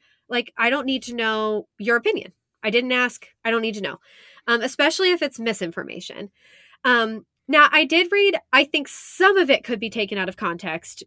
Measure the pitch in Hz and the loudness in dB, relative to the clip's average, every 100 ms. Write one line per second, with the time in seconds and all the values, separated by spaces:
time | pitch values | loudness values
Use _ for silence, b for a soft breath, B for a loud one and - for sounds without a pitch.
0 | _ _ _ 240 247 - 233 285 262 262 | _ _ _ -6 -4 -2 0 0 -2 -6
1 | - 240 220 214 214 214 - - 214 233 | -6 -4 -2 0 -2 -4 -8 -8 -2 0
2 | 415 - - _ _ _ 214 233 254 254 | 0 -2 -6 _ _ _ 0 0 2 0
3 | 247 - - _ 226 226 226 214 165 - | 0 -4 -16 _ -2 0 -2 -4 -8 -8
4 | b b b b - 233 262 - 294 320 | b b b b -2 0 0 0 0 2
5 | 370 359 285 - 226 214 175 - - - | 2 2 -2 -2 -4 -4 -6 -8 -10 -12
6 | - - 202 b b b b b 254 240 | -14 -12 -14 b b b b b 2 2
7 | 226 220 - _ - 302 285 302 302 320 | 2 -4 -14 _ 2 6 6 4 2 2
8 | 339 403 403 - - 269 277 311 - - | 2 2 2 2 2 2 2 -2 -4 -8
9 | - - 381 392 277 269 - 226 220 233 | -8 2 4 4 4 2 0 -6 -4 -4
10 | 202 202 190 - 190 170 175 165 - - | -4 -4 -6 -4 -6 -4 -6 -8 -10 -14